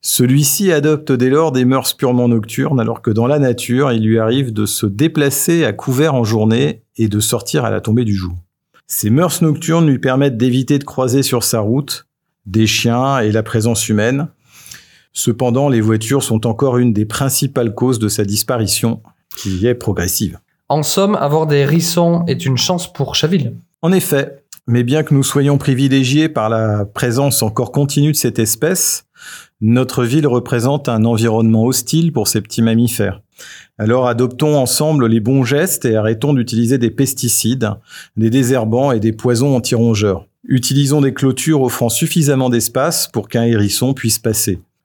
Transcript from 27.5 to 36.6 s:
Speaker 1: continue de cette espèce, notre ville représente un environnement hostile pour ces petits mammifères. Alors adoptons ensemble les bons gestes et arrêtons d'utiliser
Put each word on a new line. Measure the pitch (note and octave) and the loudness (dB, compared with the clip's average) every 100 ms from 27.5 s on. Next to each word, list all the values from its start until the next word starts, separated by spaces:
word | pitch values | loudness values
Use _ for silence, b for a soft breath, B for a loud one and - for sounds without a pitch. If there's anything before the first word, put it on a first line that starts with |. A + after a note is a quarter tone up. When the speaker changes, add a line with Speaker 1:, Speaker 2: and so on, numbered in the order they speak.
| A2 B2 | -2 -2
Speaker 1:
continue | - C#3+ C#3+ D3 | 0 0 2 0
de | D3 | 0
cette | B2+ A2 | -2 -2
espèce, | A2+ - D3+ F#3 - - _ B B B B _ | -2 0 -2 0 -2 -4 _ B B B B _
notre | G#2+ A#2+ B2+ - | 2 2 2 -2
ville | A#2+ C#3+ D3 | 0 0 2
représente | B2 - A#2+ A#2 C#3+ - | 0 0 -2 0 0 -2
un | A2+ A2+ | 0 2
environnement | A2+ A2+ A2 A2+ A2 | 2 2 2 4 4
hostile | A2+ C3 - D#3 E3+ | 2 0 -2 0 0
pour | D3+ G2+ | 0 -2
ces | A2 | -2
petits | G2+ - | -4 -2
mammifères. | A2+ A2+ A#2+ - G2+ F#2+ _ B B B B - | 2 2 0 0 -4 -4 _ B B B B -6
Alors | G#2+ B2+ B2 | 0 2 0
adoptons | A#2 B2+ B2+ D3+ D3 | 0 -2 0 0 2
ensemble | B2+ - D3+ D3+ A#2 | 0 0 0 2 2
les | A2+ | 2
bons | G#2+ C3+ | 2 0
gestes | A#2+ C#3+ F3 - B2 | 2 0 0 -2 0
et | A2 | 0
arrêtons | G#2+ A2+ C#3+ | 0 0 0
d'utiliser | C#3+ A2+ A2 | 0 0 0